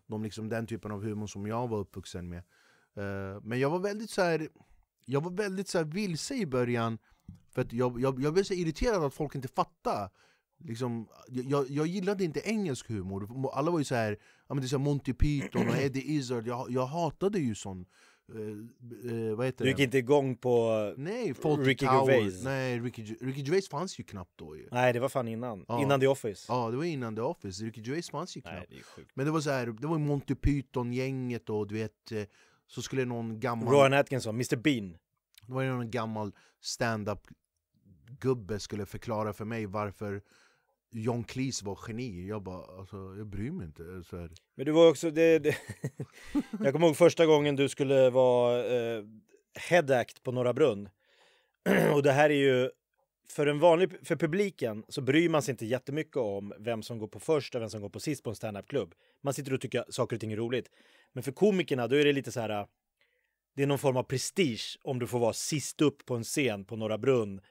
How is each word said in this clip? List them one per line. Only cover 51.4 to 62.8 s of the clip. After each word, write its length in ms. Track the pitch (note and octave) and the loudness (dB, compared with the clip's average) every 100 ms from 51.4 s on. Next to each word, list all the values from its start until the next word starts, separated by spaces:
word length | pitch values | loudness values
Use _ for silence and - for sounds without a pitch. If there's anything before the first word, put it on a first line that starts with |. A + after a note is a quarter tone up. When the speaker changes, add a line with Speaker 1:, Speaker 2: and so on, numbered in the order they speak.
| _ _ - G3 D#3+ | _ _ 2 4 6
Speaker 2:
Och 80 | D3 | 6
det 100 | C#3+ | 6
här 180 | C3+ D3+ | 6 6
är 40 | |
ju, 360 | D3 C#3 B2+ B2+ - _ _ _ _ - | 6 6 4 2 -4 _ _ _ _ -8
för 180 | - D3 | -2 0
en 120 | D3 | 6
vanlig, 480 | E3+ E3 F#3 F#3 - | 6 6 4 -2 -4
för 100 | D#3 | -2
publiken 680 | E3 F3+ G3+ - A#2 G#2+ - | 0 0 -2 -2 -4 -4 -8
så 120 | - | -4
bryr 280 | B2+ D#3 E3+ | 2 4 4
man 140 | D#3 | 2
sig 100 | C#3+ | 0
inte 140 | A#2+ A2 | -4 -2
jättemycket 500 | B2 - D3 D3+ C#3+ | -4 -2 -6 -4 -2
om 360 | G#2+ G2 G2+ - | -2 -4 -8 -8
vem 240 | A2 A2+ | -6 -4
som 160 | - A#2 | -6 -10
går 100 | G#2+ | -10
på 120 | G#2 | -6
först 340 | - D3+ - | 0 0 0
och 60 | B2 | -6
vem 100 | A2 | -6
som 100 | A2 | -8
går 80 | G2+ | -10
på 120 | G#2+ | -8
sist 220 | - C#3+ | -6 -6
på 60 | B2 | -6
en 60 | G#2 | -8
stand-up-klubb. 580 | A2 G2+ - C#3 F2+ _ _ _ | -8 -8 -4 -4 -4 _ _ _
Man 120 | C#3 | -6
sitter 200 | C3+ C3 | -6 -4
och 60 | C3 | -4
tycker 240 | B2 A#2+ - | -2 -4 -4
saker 280 | - A#2 A2+ | -2 -2 -2
och 40 | |
ting 120 | A2 | -4
är 40 | G#2+ | -4
roligt. 340 | A#2 B2 - _ _ _ _ | -2 -2 -4 _ _ _ _
Men 100 | B2+ | -8
för 100 | C#3 | -8
komikerna, 560 | C3 G#3 F#3+ D#3+ C3 A#2 | 2 4 4 0 0 2
då 80 | C#3+ | 4
är 80 | |
det 80 | D3 | 4
lite 200 | C#3 B2 | 2 -2
så 80 | B2 | -4
här, 260 | A2 G#2 G2+ _ | -4 -4 -6 _